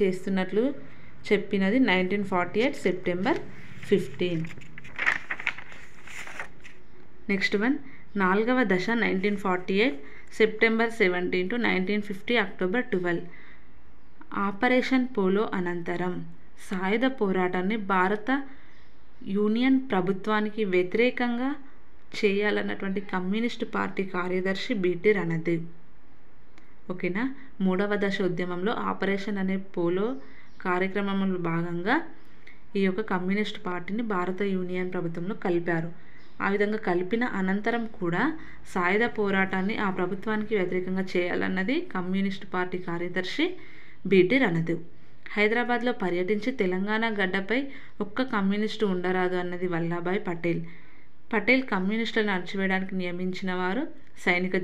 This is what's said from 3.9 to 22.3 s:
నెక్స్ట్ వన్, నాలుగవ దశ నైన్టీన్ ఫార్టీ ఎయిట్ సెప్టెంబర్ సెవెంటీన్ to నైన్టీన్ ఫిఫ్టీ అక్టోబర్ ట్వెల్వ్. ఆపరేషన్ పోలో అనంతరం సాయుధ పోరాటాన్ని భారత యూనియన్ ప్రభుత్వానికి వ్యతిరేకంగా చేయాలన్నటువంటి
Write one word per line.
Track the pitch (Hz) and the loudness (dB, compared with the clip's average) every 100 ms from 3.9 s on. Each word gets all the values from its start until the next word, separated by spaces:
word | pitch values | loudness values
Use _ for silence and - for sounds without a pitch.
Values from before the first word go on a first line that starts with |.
| 196 - - 180 165 165 - - - - - - - - - - - - - - - - - - - - - - - - - - - - | 2 2 -2 -2 0 -2 -6 -8 -8 -8 -2 0 0 -2 -4 -4 -4 -6 -8 -8 -8 -8 -8 -8 -8 -8 -8 -8 -8 -8 -8 -8 -6 -2
నెక్స్ట్ | 196 - 202 | 0 2 2
వన్, | 233 294 - - - 202 | 2 0 -2 -8 -4 0
నాలుగవ | 185 196 220 254 | 4 4 4 4
దశ | 214 185 202 233 | 4 4 2 2
నైన్టీన్ | 185 185 208 196 | 2 2 2 0
ఫార్టీ | 190 185 185 196 | 0 0 2 2
ఎయిట్ | 247 - - - - - | 2 0 -6 -8 -8 2
సెప్టెంబర్ | 220 214 226 226 226 220 | 2 4 2 4 0 2
సెవెంటీన్ | 185 180 180 180 185 | 2 2 0 0 0
to | 240 208 | 0 0
నైన్టీన్ | 185 185 208 202 | 0 0 -2 -2
ఫిఫ్టీ | 190 - 240 | -6 0 2
అక్టోబర్ | 196 - 185 233 247 | 2 0 0 0 0
ట్వెల్వ్. | 185 180 170 - - - - - - - - - - - 202 202 | 0 0 -2 -2 -6 -8 -8 -8 -8 -8 -8 -8 -8 -6 -2 -2
ఆపరేషన్ | 196 247 254 247 262 247 - | 2 4 4 4 2 2 2
పోలో | 185 196 226 190 | 4 4 2 0
అనంతరం | 175 175 175 175 180 175 165 - - - - | -2 -2 -2 -2 -2 -2 -6 -8 -8 -8 -4
సాయుధ | 190 190 226 262 262 | -2 0 2 2 2
పోరాటాన్ని | 202 185 180 185 185 226 196 | 2 2 2 2 0 -2 2
భారత | 190 185 208 - 269 - - - - - - - - - 196 | 4 4 2 0 -2 -2 -8 -8 -8 -8 -8 -8 -6 -2 0
యూనియన్ | 208 226 262 262 - | 2 4 6 4 4
ప్రభుత్వానికి | 190 180 190 208 214 214 208 202 | 2 2 0 0 0 0 0 2
వ్యతిరేకంగా | 180 180 214 247 247 240 240 262 294 - - - - - - | 2 4 4 2 2 0 0 -2 -2 -6 -8 -8 -8 -8 0
చేయాలన్నటువంటి | 202 | 2